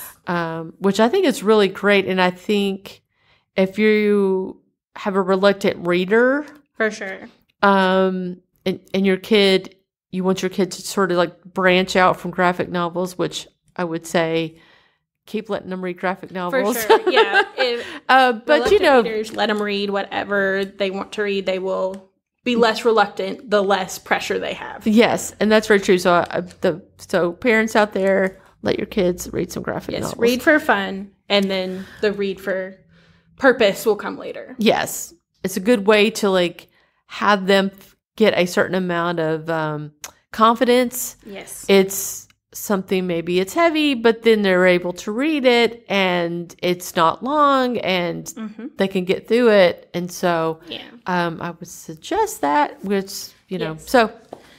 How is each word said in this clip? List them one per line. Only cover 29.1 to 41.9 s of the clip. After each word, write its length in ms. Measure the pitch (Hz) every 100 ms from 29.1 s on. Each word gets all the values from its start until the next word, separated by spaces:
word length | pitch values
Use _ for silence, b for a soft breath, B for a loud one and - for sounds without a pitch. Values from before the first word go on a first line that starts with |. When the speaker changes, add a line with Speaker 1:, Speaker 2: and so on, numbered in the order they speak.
| 180 -
Speaker 1:
read 200 | - 180
some 100 | -
graphic 300 | - - -
Speaker 2:
Yes, 100 | -
Speaker 1:
novels. 160 | - -
Speaker 2:
read 240 | 233 247
for 160 | 330 302
fun, 540 | 302 202 190 196 202 _ -
and 200 | 202 196
then 380 | 190 185 185 190 -
the 120 | 214
read 280 | 202 196 185
for 360 | - 185 185 196 _ b b b b -
purpose 500 | 269 240 208 - 233
will 100 | 208
come 200 | - -
later. 380 | - - - 254
Speaker 1:
Yes, 560 | 208 - - - - - _ _
it's 120 | 190 202
a 40 |
good 260 | 190 247 196
way 240 | 214 208
to, 200 | 220 208
like, 360 | 185 175 - - _ _ _ _
have 400 | - 208 208 190
them 240 | 196 196
f-, 220 | - - _ _ -
get 180 | 214 -
a 100 | 180
certain 280 | 208 -
amount 460 | 190 180 175 170 170
of, 280 | 160 160 160
um, 420 | 160 156 151 151 _ - b b
confidence. 840 | - 226 233 240 247 247 - - - -
Speaker 2:
Yes. 400 | 196 - - -
Speaker 1:
It's 580 | 196 190